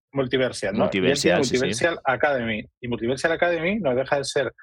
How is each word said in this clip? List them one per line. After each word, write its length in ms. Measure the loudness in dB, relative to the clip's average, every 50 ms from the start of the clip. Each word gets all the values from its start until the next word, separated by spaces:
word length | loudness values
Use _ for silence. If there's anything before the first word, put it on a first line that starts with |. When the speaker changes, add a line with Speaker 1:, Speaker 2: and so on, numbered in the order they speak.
| _ _ -4
Speaker 1:
Multiversia, 580 | -4 -2 -2 0 0 0 0 -2 -4 -4 -4
¿no? 80 | 0 0
Y 40 | 0
él 60 | 2
tiene 160 | 2 2 2 2
Speaker 2:
Multiversial, 360 | 2 4 2 2 4 4 2
sí, 60 | 2
sí. 60 | 0
Speaker 1:
Multiversial 420 | 0 0 0 0 0 0 0 0 0 -2
Academy. 600 | -2 0 2 2 0 0 0 -2 -2 -4 -6 -8 -12 _ _
Y 60 | -6
Multiversial 460 | -6 -6 -4 -2 -2 -2 0 0 0 0
Academy 480 | 2 2 0 0 0 0 -2 -2 0
no 160 | 0 0 0
deja 220 | 0 0 0 0 -2
de 40 | -2
ser, 320 | -2 -2 0 -2 -2 -4 _